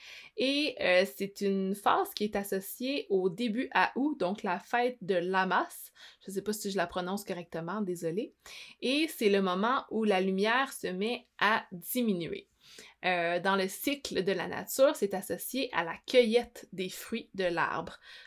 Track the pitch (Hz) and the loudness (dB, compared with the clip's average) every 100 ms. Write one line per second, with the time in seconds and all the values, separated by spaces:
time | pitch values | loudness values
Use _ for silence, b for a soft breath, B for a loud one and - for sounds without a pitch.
0 | B B B - 254 285 302 - 180 180 | B B B -2 0 2 0 0 4 6
1 | 190 - 196 - 196 196 190 208 - 359 | 4 0 -6 -2 0 2 0 0 2 2
2 | 359 - 214 208 202 190 190 - 254 285 | 2 -2 -2 -2 -2 -4 -4 -6 -4 -4
3 | - 196 185 175 247 214 - - 180 - | 0 0 0 0 -2 -2 0 2 2 2
4 | 285 294 180 214 202 185 - 240 247 247 | -2 0 -2 -2 -2 -4 -2 0 0 -2
5 | 175 180 175 190 185 180 339 - - - | -2 0 2 2 2 2 0 -6 -16 -18
6 | B B - 190 196 214 202 196 175 185 | B B -10 -6 -4 -4 -2 -2 -2 -2
7 | 175 196 - 175 170 165 170 202 196 175 | -4 -4 -4 -8 -6 -8 -4 -4 -4 -2
8 | 165 175 - _ B B B B 240 285 | -2 -4 -6 _ B B B B 0 0
9 | 311 - 214 196 185 185 226 269 - 220 | 0 2 4 4 2 2 0 0 -2 -2
10 | 214 185 190 190 214 247 262 - 185 185 | 2 2 2 2 2 2 0 -4 -6 -2
11 | 214 240 - - 202 226 - 180 - 247 | -2 -4 -8 0 2 2 -2 -12 -4 0
12 | 233 180 160 - - _ B B B B | 2 0 -2 -8 -12 _ B B B B
13 | 180 180 170 175 190 196 190 - 285 285 | 0 2 2 2 2 2 2 -2 -2 -2
14 | - 190 185 180 - 180 190 - 269 294 | -2 -2 0 0 -2 -6 -2 6 6 6
15 | 202 190 - 180 - 254 - 165 170 196 | 0 -2 -4 -6 -4 -4 -2 -2 -2 -4
16 | - 254 226 233 240 - - 175 185 - | 2 6 6 4 0 -10 -14 -8 -6 -8
17 | - 226 - 190 180 170 147 135 175 - | -8 -8 -8 -2 0 2 0 -2 -6 -12
18 | B B | B B